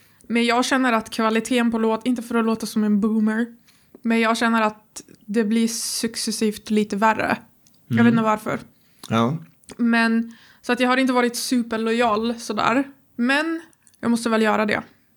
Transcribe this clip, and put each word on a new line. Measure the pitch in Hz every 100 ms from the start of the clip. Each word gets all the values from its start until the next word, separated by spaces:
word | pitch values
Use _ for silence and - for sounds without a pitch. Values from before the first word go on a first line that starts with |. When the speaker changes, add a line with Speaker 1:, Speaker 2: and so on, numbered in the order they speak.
| _ _ -
Speaker 1:
men | 233 233
jag | 233 254
känner | 269 254
att | 226 214
kvaliteten | - 220 226 226 247 233
på | 226
låt, | 220 220 254
inte | 240
för | 233 233
att | 226
låta | 226 214
som | 220
en | 214 208
boomer, | 220 220 214 220 240 - _ _ _ -
men | 226 226
jag | 226 233
känner | 233 226
att | 214 214 _ - - - -
det | 214
blir | 208 226 226
successivt | - - - 226 226 - 214 220 208 -
lite | 214 214 196
värre. | 220 214 - - - _ _ _ -
Jag |
Speaker 2:
Mm. | 123 233
Speaker 1:
vet |
inte | 226
varför. | 220 214 - - - _ _ _ -
Speaker 2:
Ja. | 113 117 165 - _ - -
Speaker 1:
Men, | 233 233 226 226 233 - - _
så | -
att | 240
jag | 247
har | 254
inte | 262
varit | 247 240 233
superlojal | - 247 233 220 226 233 240 208 233 233
sådär. | - 214 - 247 277 - _ -
Men | 240 277 320 330 - _ _ _
jag | 233
måste | 233 233
väl | 220
göra | 220 208 214
det. | 208 - _ _